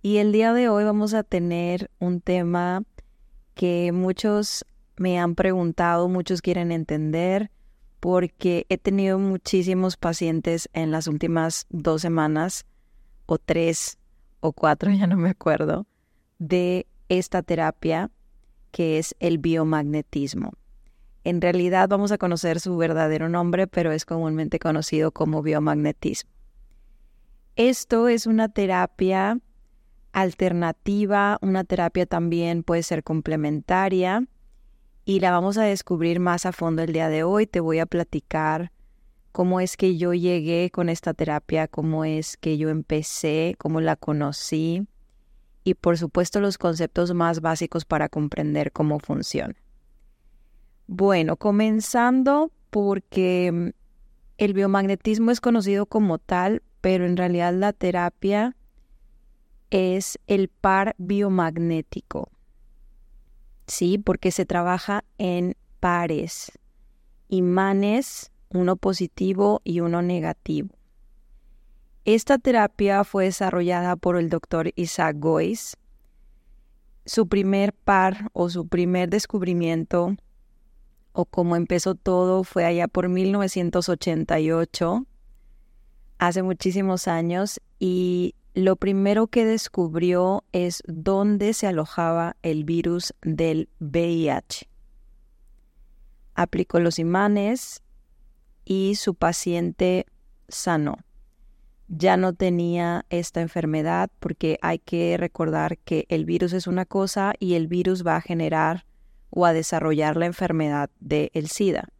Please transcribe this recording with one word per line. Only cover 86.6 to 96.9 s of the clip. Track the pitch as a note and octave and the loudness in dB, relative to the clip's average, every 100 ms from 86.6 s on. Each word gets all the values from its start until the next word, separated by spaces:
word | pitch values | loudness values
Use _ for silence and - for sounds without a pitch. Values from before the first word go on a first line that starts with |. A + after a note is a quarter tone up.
| F#3 F3+ F#3+ F#3 - | -2 0 0 0 0
años, | E3 E3+ F3 G3+ - _ _ | -2 0 -2 -4 -6 _ _
y | F#3 F3+ F3+ F3+ F3+ - - | -2 0 0 0 -2 -6 -10
lo | - F#3 F#3+ | 0 2 2
primero | F#3+ G3 G3 G#3+ A3 | 0 2 2 2 2
que | B3 | 2
descubrió | A3 A3 - - E3+ D#3+ F3+ F3+ F#3 G3 - | 2 0 -4 -2 -2 0 2 2 2 0 -2
es | F#3 F3 E3+ - | -2 -2 -4 -10
dónde | D#3+ D#3 G3 G#3 G3+ G3+ | -6 0 2 2 2 0
se | A3 G#3 | 0 0
alojaba | E3+ D#3 - E3 E3 E3+ - | -2 -4 -2 0 0 -2 -4
el | E3+ D#3 | -4 -2
virus | D3+ E3+ E3+ F3 - - | -2 -2 0 -2 -4 -8
del | - D#3 E3 D#3+ - - | -6 0 0 0 -4 -8
V | D3+ D#3 E3+ | -4 0 0
I | E3+ D#3 | 0 0
H. | C3+ - - - - - - - - _ _ - - _ _ - - - - - - | -2 -6 -16 -16 -20 -20 -20 -20 -20 _ _ -20 -20 _ _ -20 -20 -20 -20 -12 -4
Aplicó | F3 - F3+ F3 | -2 -2 0 2
los | E3+ | 2